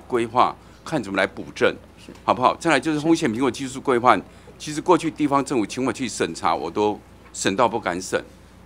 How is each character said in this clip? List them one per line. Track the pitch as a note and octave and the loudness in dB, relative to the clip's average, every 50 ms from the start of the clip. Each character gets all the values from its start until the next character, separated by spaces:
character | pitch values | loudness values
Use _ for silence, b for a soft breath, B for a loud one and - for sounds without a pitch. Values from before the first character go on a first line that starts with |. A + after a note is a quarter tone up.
| - - | -2 -4
规 | B2+ A#2 A#2 | -2 -2 -2
划， | A2+ A2 B2 G#2 D#2 - b b b b b - | 0 0 2 2 2 -2 b b b b b -8
看 | - E3 C#3+ | -4 -4 -4
怎 | G2+ G2 | -4 -2
么 | G2 | 0
来 | F#2+ G2 | 0 0
补 | G2 - A2 E2+ D2 - | 0 -2 -8 -14 -12 -2
正， | - A#2 F#2+ - - - - - - - - - - - | 2 2 2 2 -2 -8 -20 -20 -20 -20 -20 -20 -4 0
好 | A2+ F#2+ | 0 2
不 | A2 | 4
好？ | B2+ G2+ - | 2 2 2
再 | - - E3+ | 2 2 2
来 | D3+ B2+ | 2 2
就 | C3+ D#3+ | 2 0
是 | D3+ D3 | -2 0
风 | C#3+ E3 E3 | 2 2 2
险 | D#3 E3 A#2+ | 2 2 -2
评 | G#2+ A#2+ | 0 0
估 | C#3 B2 | 0 -2
技 | A2 - C3+ | -2 -4 -8
术 | B2+ B2+ C3 | -10 -10 -4
规 | A2 C#3 B2+ A#2+ | 0 0 2 4
范， | A#2+ B2 G#2+ F2+ b b b b b b - - | 4 4 4 4 b b b b b b -18 -14
其 | - D3+ | -12 -8
实 | D3+ D3+ | -8 -2
过 | - F3 F3 D3+ | 2 4 4 4
去 | E3 D#3 | 2 -2
地 | - - D3+ | -2 -2 0
方 | C3+ C#3 C#3 C3 | 2 2 0 0
政 | - D3 A#2 | 0 -2 -2
府 | G2+ | -2
请 | F#2+ - B2 C3 | -2 -4 -4 -4
我 | B2+ | -4
去 | G#2 - C3 G#2 | -4 -4 -6 -6
审 | - - G2+ E2 E2 | -2 -2 -2 -2 -2
查， | - G2 E2+ E2 | -2 -2 0 0
我 | C2+ C#2+ E2+ | 0 -4 -4
都 | E2+ G#2 G#2 G#2 G2+ - - - - - - - | -2 0 0 0 0 -4 -10 -18 -20 -20 -20 -16
审 | - - - A#2 G2 | -10 -4 -2 -2 2
到 | A2+ A#2+ A2 | 2 2 2
不 | A2 A2 | 0 -2
敢 | - F#2+ F2 F#2 | -2 -4 -4 -4
审， | - - - D#2+ b b b b b b b b - | -4 -4 -4 -4 b b b b b b b b -6